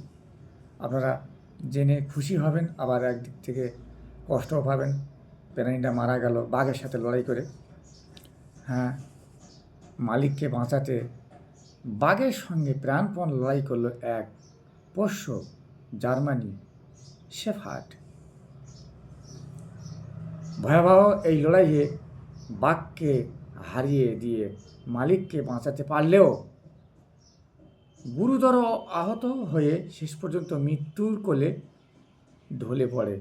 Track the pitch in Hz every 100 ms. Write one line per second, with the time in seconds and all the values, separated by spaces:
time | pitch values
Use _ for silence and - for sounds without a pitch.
0 | - - - - - - - - - 131
1 | 131 131 - - - - 127 135 139 143
2 | 143 147 139 180 151 165 165 - 127 123
3 | 127 120 123 - - 127 123 - - -
4 | - - - 131 - 151 135 135 139 -
5 | - - - - - - 120 127 127 120
6 | 120 127 120 113 - 127 135 123 135 120
7 | 120 123 123 120 - - - - - -
8 | - - - - - - - 123 127 139
9 | - - - - - - - - - -
10 | 117 120 143 139 147 120 120 139 135 120
11 | 120 - - - - - - - 117 104
12 | 147 202 262 - - 165 143 135 135 147
13 | 202 180 165 135 127 139 135 120 120 120
14 | 120 113 107 - - - - - - 185
15 | 208 - - 107 - - - - - 107
16 | 120 127 143 127 104 98 - - - -
17 | - - - - 226 208 - 65 - -
18 | - - - - - - - - - -
19 | - - - - - - - - - -
20 | - - - - - - 107 160 175 190
21 | 208 196 165 156 151 185 170 151 147 -
22 | - - - - - 101 135 170 - -
23 | 156 127 117 - - - - 123 139 139
24 | 120 107 120 113 98 98 - - 123 120
25 | 143 190 185 151 127 123 143 143 143 151
26 | 160 196 160 104 - - - - - _
27 | _ _ - _ _ _ - _ _ -
28 | 123 123 240 262 254 247 233 - - 175
29 | 185 226 247 269 185 156 147 170 - -
30 | 156 - 180 175 - 147 143 147 - -
31 | 214 214 196 135 156 - - _ _ _
32 | _ _ _ _ - 123 110 131 120 123
33 | 104 98